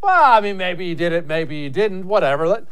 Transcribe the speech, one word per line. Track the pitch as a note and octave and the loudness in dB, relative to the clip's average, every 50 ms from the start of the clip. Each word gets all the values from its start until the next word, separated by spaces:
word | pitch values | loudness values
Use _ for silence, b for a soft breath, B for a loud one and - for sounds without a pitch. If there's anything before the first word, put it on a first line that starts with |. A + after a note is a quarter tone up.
Well, | - G4+ F#4 F4 D#4 C4+ A#3+ | 2 2 4 6 6 6 6
I | A3 | 6
mean, | G#3 G3+ G3+ F#3+ | 4 2 -4 -4
maybe | F#3+ F3+ F#3 D#3+ F#3 F3 | -4 -4 -4 -4 -6 -6
he | E3+ | -4
did | D3+ E3+ E3+ E3 | -2 -2 -2 -2
it, | E3+ E3 | -2 -2
maybe | C#3+ D#3 D#3+ D#3+ D#3+ D#3 D3+ D3 | -2 -4 -4 -4 -4 -6 -8 -8
he | C#3+ | -6
didn't, | C3+ E3 G#3 A3 F#3+ F#3 F#3+ | -4 -2 -2 -2 -2 -6 -6
whatever. | F3+ G3+ G#3 E3+ C#3 C#3 C#3+ D#3+ E3 | 0 0 2 2 2 0 0 0 0
Let, | G3 A3+ A3 b | 0 -2 -2 b